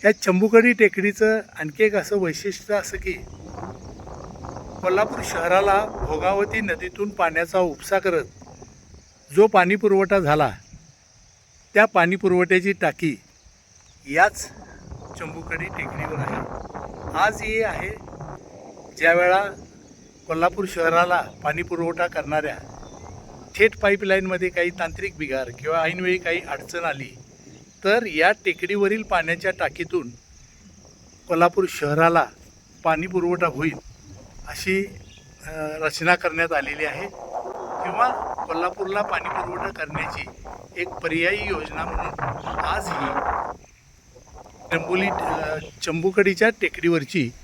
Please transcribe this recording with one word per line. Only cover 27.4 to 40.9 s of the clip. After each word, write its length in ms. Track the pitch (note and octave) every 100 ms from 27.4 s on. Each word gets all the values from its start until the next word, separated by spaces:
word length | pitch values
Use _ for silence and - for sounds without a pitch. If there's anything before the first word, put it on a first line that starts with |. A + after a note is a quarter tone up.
| - - - _
तर 220 | F#3+ A3 A3
या 260 | D#3 E3+
टेकडीवरील 680 | G#3+ F#3+ E3 F3+ G3+ G3 A3
पाण्याच्या 480 | G#3 F#3 D#3+ E3+ F#3+
टाकीतून 600 | F#3 D#3 D#3 E3 F3+ A#2+ A#2 _ - - - - - - - - - -
कोल्हापूर 360 | E3 F3 G3 F#3
शहराला 580 | - D3 D3+ E3 E3+ C3 - - - _ -
पाणी 220 | E3+ D#3+ F3+
पुरवठा 400 | F#3 F3 F3 E3+
होईल 280 | C3 D#3+ C3+ - - - - - - -
अशी, 400 | - F#3+ F#3+ G3+ - - - - - -
अ, 40 |
रचना 600 | D#3+ D#3 D#3 D#3 - E3
करण्यात 380 | F3+ F3+ D#3+ E3
आलेली 320 | D#3 C#3 D3
आहे 220 | D3+ C3+ G3+ G3 - - - - - -
किंवा 520 | F#3 G3 B3 - - - -
कोल्हापूरला 560 | D#3+ F3+ F3+ F#3+ G3+
पाणी 260 | G#3 E3+ E3+
पुरवठा 420 | F#3+ F3+ F3+ G3
करण्याची 800 | F#3+ D#3 D#3 D#3+ - A2 - - - - -
एक 80 |
पर्यायी 600 | F3+